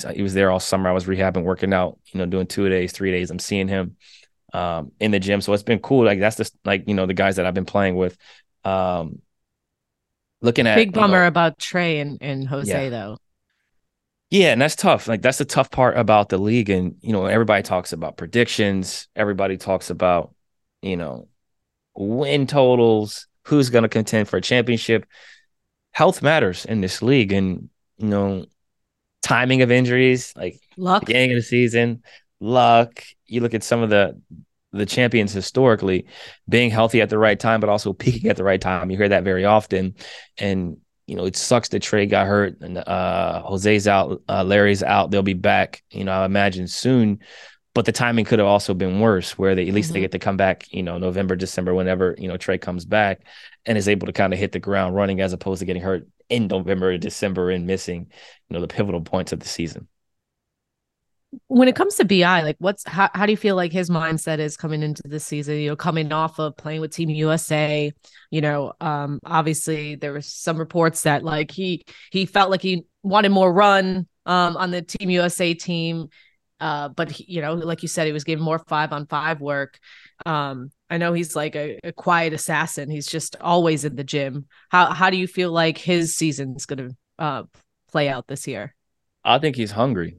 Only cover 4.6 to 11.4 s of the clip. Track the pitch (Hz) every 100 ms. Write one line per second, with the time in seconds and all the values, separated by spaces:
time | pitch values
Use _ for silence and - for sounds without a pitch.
4.6 | 90 82 71 - 107 101 95 101 95 101
5.6 | - 107 - 135 113 101 104 117 107 -
6.6 | 101 98 - 101 92 92 98 92 90 92
7.6 | 92 101 98 90 90 - _ - _ _
8.6 | 95 95 92 90 80 - _ _ _ _
9.6 | _ _ _ _ _ _ _ _ 117 120
10.6 | 117 107 220 208 202 185 175 175